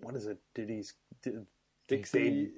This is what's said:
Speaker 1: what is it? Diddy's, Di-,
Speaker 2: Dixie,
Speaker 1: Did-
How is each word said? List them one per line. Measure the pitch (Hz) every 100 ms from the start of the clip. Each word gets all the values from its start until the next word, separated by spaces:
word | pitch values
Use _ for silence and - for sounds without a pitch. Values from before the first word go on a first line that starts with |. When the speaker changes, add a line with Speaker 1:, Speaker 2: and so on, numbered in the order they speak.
Speaker 1:
what | - 127
is | 104
it? | 98 _
Diddy's, | - 110 110 101 - _ -
Di-, | 131 110 98 _ _ _ -
Speaker 2:
Dixie, | - 202 95 -
Speaker 1:
Did- | - -